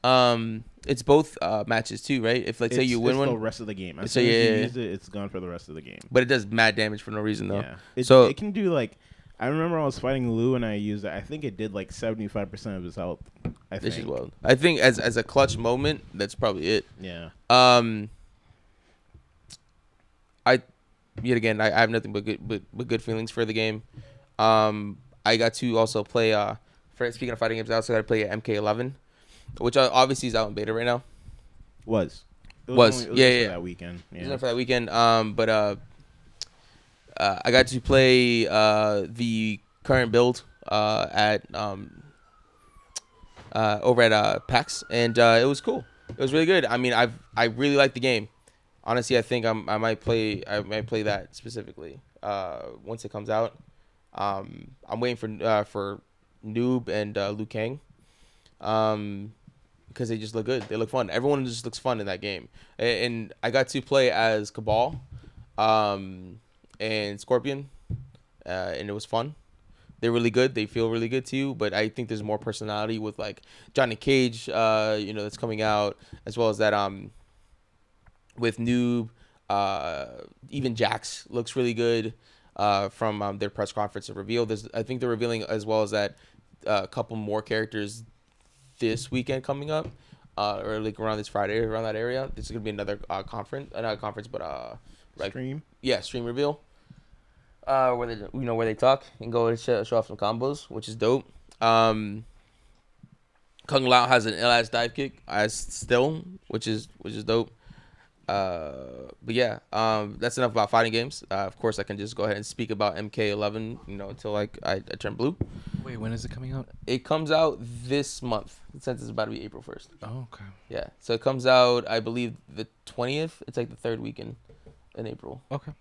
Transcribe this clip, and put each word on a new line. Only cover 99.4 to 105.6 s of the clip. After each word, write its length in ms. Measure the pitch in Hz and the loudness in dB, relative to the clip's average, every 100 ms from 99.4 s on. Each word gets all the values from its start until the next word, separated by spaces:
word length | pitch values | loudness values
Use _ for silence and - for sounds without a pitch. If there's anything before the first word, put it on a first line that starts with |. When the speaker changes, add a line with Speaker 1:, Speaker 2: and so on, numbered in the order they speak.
| 117 | 0
Speaker 1:
and 100 | 117 | 0
sh-, 260 | - 117 | 0 0
show 140 | 110 117 | 2 0
off 80 | - | -2
some 100 | 104 | -4
combos, 540 | 101 117 131 147 - | -2 -2 -4 -6 -10
which 180 | - 110 | -12 -10
is 80 | 110 | -2
dope. 300 | 110 131 - - - - | 0 0 -2 -20 -20 -2
Um, 640 | 113 113 113 110 107 104 113 - _ _ _ _ _ _ - _ _ _ _ _ - | 4 6 6 2 -4 -10 -16 -20 _ _ _ _ _ _ -20 _ _ _ _ _ -2
Kung 180 | 139 | 0
Lao 220 | 127 123 123 | 6 6 6
has 180 | 127 | 4
an 80 | 110 | 4
ill-ass 360 | 92 120 120 113 | 0 4 4 2
dive 240 | 117 120 | -2 -2
kick 260 | 117 135 - - | -4 -8 -8 -6
as 240 | 98 107 | -2 0
still, 720 | - | -2